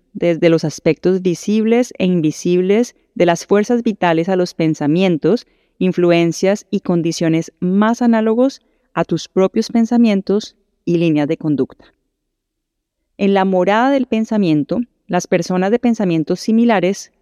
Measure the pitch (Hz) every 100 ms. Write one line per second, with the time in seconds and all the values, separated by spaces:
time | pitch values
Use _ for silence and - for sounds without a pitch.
0 | _ 208 175 160 170 165 156 - 165 147
1 | 180 185 185 160 - 220 220 233 247 -
2 | 185 180 151 - 180 180 185 214 247 -
3 | _ - 175 170 - 202 208 240 233 202
4 | 175 165 170 185 180 - 160 151 147 170
5 | 190 160 156 233 - _ _ - 185 175
6 | 175 170 170 - 185 208 - 208 - 175
7 | 165 - 165 160 - - 180 196 214 233
8 | 240 226 220 226 269 - _ _ _ 170
9 | - 165 - 180 190 220 - 233 226 240
10 | 226 196 - 208 - _ _ _ - 170
11 | 170 151 147 160 160 131 127 - _ _
12 | _ _ _ _ _ _ _ _ _ _
13 | _ - 196 196 190 185 180 214 262 277
14 | 247 220 220 220 175 151 139 214 240 _
15 | - 175 - 185 175 185 190 233 240 226
16 | 190 160 151 180 - 226 240 202 180 196
17 | - _